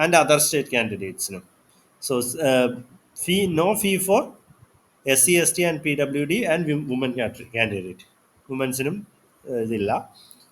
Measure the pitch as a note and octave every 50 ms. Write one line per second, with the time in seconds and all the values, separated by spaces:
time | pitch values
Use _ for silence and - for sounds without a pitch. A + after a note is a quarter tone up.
0 | D#3 D#3+ E3+ D#3+ D3 D3+ D3+ C#3+ D3 - E3 C#3+ C3+ - C3 A#2+ A2+ G#2 G#2 F#2+
1 | G2 F#2+ F2 - - - F#2+ F2+ - _ _ _ _ _ _ _ _ _ _ _
2 | - - C3 B2 A#2+ B2 - - D#3 C3+ C3 B2+ B2+ A#2 B2 B2+ - - - -
3 | _ _ _ - - E3+ F3+ G3 G3 F3+ D#3+ D#3 E3+ G3 G#3+ G#3 G#3 G3 F#3+ F3+
4 | F#3+ F#3+ G3+ B3+ - - - _ _ _ - _ - _ _ _ _ _ _ _
5 | - C3+ C3+ - - F3+ F3 E3+ E3 E3 - F3+ F3 E3+ E3 D3+ D#3 D3+ C#3+ C#3+
6 | C#3+ C#3 C#3 C#3+ D3 D3 F3 A#3+ A3 E3+ D#3+ F3 E3 D3+ D3 D3+ D3+ C#3 B2+ B2+
7 | C3+ B2 A#2+ B2+ A2+ G#2 - - - - - A2+ A2+ G#2 G2+ F#2+ F2+ F#2 F2+ -
8 | - _ _ _ _ _ _ _ _ - C3+ C3 C3 C3 B2+ C3+ C3+ D3 F#3 G#3
9 | G#3 _ _ _ _ _ _ _ - C#3+ B2+ A#2 A2+ A2+ A#2 G#2 G2+ G#2 B2+ -
10 | - - _ - - - - _ _ _